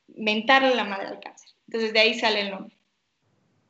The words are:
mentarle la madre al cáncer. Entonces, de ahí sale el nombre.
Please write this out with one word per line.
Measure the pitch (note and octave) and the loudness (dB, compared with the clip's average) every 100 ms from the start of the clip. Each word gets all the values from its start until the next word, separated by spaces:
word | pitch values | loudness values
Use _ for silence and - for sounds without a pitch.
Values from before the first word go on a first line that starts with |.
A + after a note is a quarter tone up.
| _ - | _ -8
mentarle | G#3+ G#3+ A3 C4+ C4+ | -4 -2 4 4 4
la | A#3+ | 2
madre | G#3 G3 - | -2 -6 -10
al | - | -12
cáncer. | - - - _ _ | -16 -20 -20 _ _
Entonces, | A3+ A3 | -6 -2
de | A3 | 2
ahí | A3 A#3 | 2 2
sale | A3+ G#3 | -2 -2
el | G3+ | -4
nombre. | F#3+ - _ _ _ _ _ _ _ _ _ | -8 -14 _ _ _ _ _ _ _ _ _